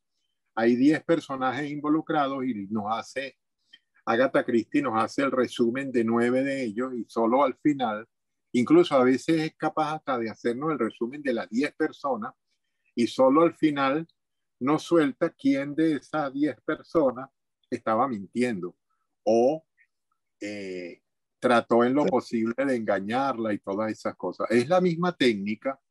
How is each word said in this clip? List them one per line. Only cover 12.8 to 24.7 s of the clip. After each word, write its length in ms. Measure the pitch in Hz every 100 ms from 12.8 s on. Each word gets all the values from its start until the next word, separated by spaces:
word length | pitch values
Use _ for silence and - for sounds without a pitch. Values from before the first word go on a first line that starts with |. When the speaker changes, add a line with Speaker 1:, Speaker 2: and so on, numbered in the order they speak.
| _ -
Speaker 1:
y 120 | 117
solo 340 | - 131 147
al 100 | 170
final 540 | - 156 143 135 147 165 _ _ _ _ _
nos 220 | 127 151
suelta 460 | - 170 143 - 165
quién 440 | - 135 139 143 143
de 180 | 160 147
esas 360 | - 156 143
diez 260 | 135 147 117
personas 680 | - - - 170 135 120 - _ _ _ _
estaba 380 | 117 - 110 135
mintiendo, 680 | 107 92 113 123 98 87 - _ _ _ _
o, 400 | - 113 127 156 - _ _ _ _ _ _ _
eh, 600 | 104 104 95 92 87 - _ _ _ _
trató 440 | 123 117 - 117
en 100 | 120
lo 100 | 139 151
Speaker 2:
Sí. 40 |
Speaker 1:
posible 560 | 123 - 113 113 117 139
de 100 | 123
engañarla 800 | 104 98 98 123 269 117 110
y 60 | 101
todas 320 | - 98 110
esas 240 | 107 104 -
cosas. 340 | 90 - -
Es 180 | 117
la 140 | 127